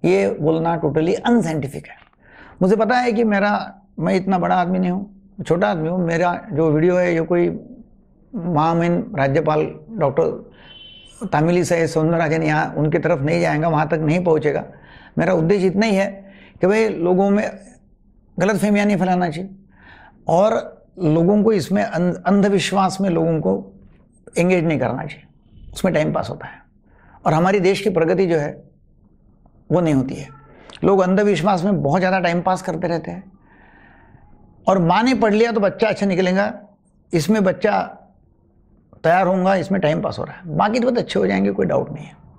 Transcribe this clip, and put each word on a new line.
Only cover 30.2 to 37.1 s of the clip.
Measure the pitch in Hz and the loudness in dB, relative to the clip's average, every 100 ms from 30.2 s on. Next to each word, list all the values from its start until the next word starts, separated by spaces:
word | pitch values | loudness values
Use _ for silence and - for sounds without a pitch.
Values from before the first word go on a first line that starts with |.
| - - - - - - | -14 -18 -20 -20 -20 -4
लोग | 165 196 | 0 2
अंधविश्वास | 180 190 208 180 175 190 | 2 2 2 2 2 0
में | 170 170 | 0 0
बहुत | 143 170 | 0 0
ज़्यादा | 185 190 | 0 0
टाइम | 175 170 | 0 0
पास | 175 185 | -2 -2
करते | 185 165 175 | -4 -6 -4
रहते | 165 160 | -4 -6
हैं | 175 - - _ - - - - - - - - - - - - | -14 -16 -20 _ -20 -20 -20 -20 -20 -20 -20 -20 -20 -20 -6 0
और | 190 | 2
माँ | 165 180 | 4 2
ने | 240 254 | 2 2
पढ़ | 220 | 2
लिया | 208 233 | 2 2
तो | 220 | 2
बच्चा | 202 190 220 | -2 0 -2
अच्छा | 202 202 | 0 -2
निकलेगा, | 180 185 185 208 240 - _ _ _ _ | 0 0 0 -2 -4 -18 _ _ _ _